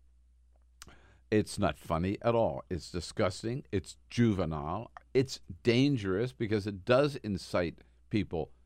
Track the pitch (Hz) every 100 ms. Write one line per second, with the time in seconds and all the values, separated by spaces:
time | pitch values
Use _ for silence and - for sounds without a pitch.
0 | _ _ _ _ _ _ _ - - -
1 | - _ - 107 - - 92 - - 82
2 | 92 104 117 117 98 67 - 87 - 87
3 | - - 95 - 113 127 - 98 - -
4 | - - 117 95 80 76 76 98 - -
5 | _ 131 131 - - 90 120 117 143 131
6 | 98 92 127 - 107 110 104 98 90 127
7 | 147 143 107 92 - 98 87 - - _
8 | - 107 92 85 71 -